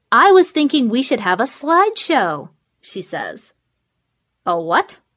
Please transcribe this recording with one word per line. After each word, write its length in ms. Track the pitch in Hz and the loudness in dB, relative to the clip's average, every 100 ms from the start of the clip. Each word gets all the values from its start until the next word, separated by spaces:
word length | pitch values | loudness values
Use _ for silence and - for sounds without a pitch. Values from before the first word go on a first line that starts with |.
| _ | _
"I 200 | 226 359 | 4 6
was 200 | 370 359 | 6 4
thinking 380 | - 294 302 240 | 0 0 0 0
we 140 | 233 | 0
should 180 | 262 240 | -2 -2
have 180 | 196 185 | -2 -2
a 60 | |
slideshow," 1040 | 254 - 285 339 415 453 - 311 185 151 - _ _ _ | -2 -6 -2 2 2 -2 -2 0 0 -4 -10 _ _ _
she 220 | - 196 | -18 -16
says. 500 | 180 156 98 80 - _ _ _ _ _ _ _ _ _ - | -12 -10 -10 -14 -20 _ _ _ _ _ _ _ _ _ -6
"A 120 | 170 | -4
what?" 380 | 165 196 392 - _ | -2 -2 -2 -10 _